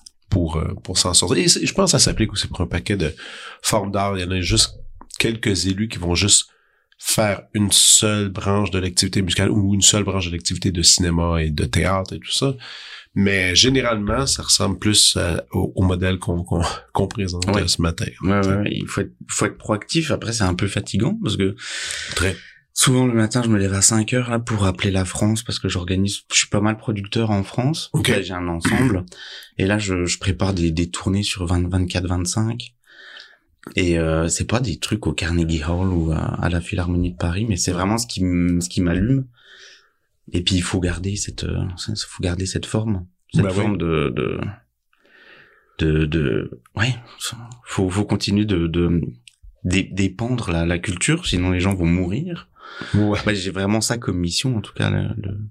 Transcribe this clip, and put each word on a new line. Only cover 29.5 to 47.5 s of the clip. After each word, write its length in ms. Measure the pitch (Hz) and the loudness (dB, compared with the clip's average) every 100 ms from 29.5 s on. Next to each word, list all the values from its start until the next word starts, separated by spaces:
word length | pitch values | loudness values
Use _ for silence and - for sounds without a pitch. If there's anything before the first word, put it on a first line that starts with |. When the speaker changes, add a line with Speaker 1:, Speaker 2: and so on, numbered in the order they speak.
| - | -2
Speaker 2:
Et 80 | 95 | 2
là, 100 | 107 | 2
je, 280 | 101 90 87 | 0 0 0
je 120 | - | -2
prépare 380 | 101 90 95 92 | -2 0 0 2
des, 160 | 85 | 2
des 180 | 80 87 | 2 -2
tournées 320 | - - 98 | -2 0 0
sur 240 | 104 - 85 | 0 -4 0
vingt, 240 | 90 90 | 0 2
vingt-quatre, 380 | 92 90 90 90 | 0 0 -2 -2
vingt-cinq. 680 | 90 87 107 110 117 - _ _ - - - - _ _ _ - - | -2 -2 -2 -2 -4 -10 _ _ -20 -20 -20 -20 _ _ _ -8 0
Et, 240 | 90 85 | 2 2
euh, 280 | 80 80 85 | 2 2 0
c'est 180 | - 90 | -2 -2
pas 120 | 120 | -2
des 200 | 123 73 | -2 -4
trucs 260 | - 107 80 | -4 -2 -2
au 80 | |
Carnegie 480 | 76 82 85 82 78 | -2 0 0 2 0
Hall 240 | 80 87 95 | 0 0 0
ou 220 | 87 80 | 2 2
à, 40 | 80 | 0
à 320 | - - 87 | -2 -2 -2
la 120 | 87 | -2
Philharmonie 500 | - 95 87 90 90 | -2 -4 0 0 0
de 60 | - | -2
Paris, 280 | 87 90 113 | -2 -2 0
mais 100 | 90 | 0
c'est 140 | - | 0
vraiment 280 | 90 95 117 | 0 0 0
ce 80 | 117 | -4
qui 140 | - | -2
m-, 380 | 90 90 87 87 | 0 2 2 0
ce 100 | 85 | -2
qui 120 | - | -2
m'allume. 460 | 87 87 110 135 131 _ _ - - - _ _ _ _ - | 0 2 2 0 0 _ _ -20 -20 -20 _ _ _ _ -6
Et 100 | 87 | -2
puis, 140 | 85 92 | 2 2
il 80 | |
faut 160 | 87 95 | 2 0
garder 360 | 85 85 95 104 | 0 -2 -4 -4
cette, 260 | - - | -6 -6
euh, 200 | 85 87 92 90 | -4 -2 -4 -6
ça, 160 | - 104 - | -8 -8 -8
faut 160 | - | -4
garder 220 | 92 87 95 | -4 -2 -4
cette 200 | - - | -4 -2
forme. 400 | 110 110 95 90 _ _ | -2 -2 -4 -6 _ _
Cette 100 | 160 | 0
Speaker 1:
Bah 60 | 98 | 2
oui. 40 | 92 | 2
Speaker 2:
forme 200 | 104 95 | 0 0
de, 360 | 85 78 71 60 | 0 0 0 0
de, 240 | 57 50 - - _ _ _ _ _ _ - - - _ _ - | -2 -4 -6 -10 _ _ _ _ _ _ -20 -20 -20 _ _ -2
de, 260 | 80 78 78 | 0 2 2
de, 560 | 80 67 52 - - _ - | 0 0 -2 -4 -12 _ -4
ouais, 200 | 127 123 - - - 117 117 | -2 -2 -8 -10 -10 -10 -16